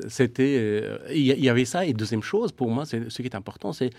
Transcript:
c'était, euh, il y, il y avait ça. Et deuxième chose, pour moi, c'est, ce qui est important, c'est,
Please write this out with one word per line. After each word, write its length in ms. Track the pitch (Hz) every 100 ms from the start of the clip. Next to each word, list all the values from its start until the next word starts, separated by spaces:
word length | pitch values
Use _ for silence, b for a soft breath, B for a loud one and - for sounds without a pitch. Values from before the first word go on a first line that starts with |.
| 98
c'était, 480 | - 120 120 135 135
euh, 380 | 107 104 104 - -
il 80 | 151
y, 100 | 131
il 160 | 135
y 60 | 131
avait 160 | 120 123
ça. 180 | 175
Et 80 | 185
deuxième 300 | 110 107 113
chose, 300 | - 208 226
pour 180 | - 123
moi, 160 | 120 156
c'est, 240 | 113 117
ce 100 | -
qui 80 | 127
est 60 |
important, 400 | 110 - - 101
c'est, 160 | 160 127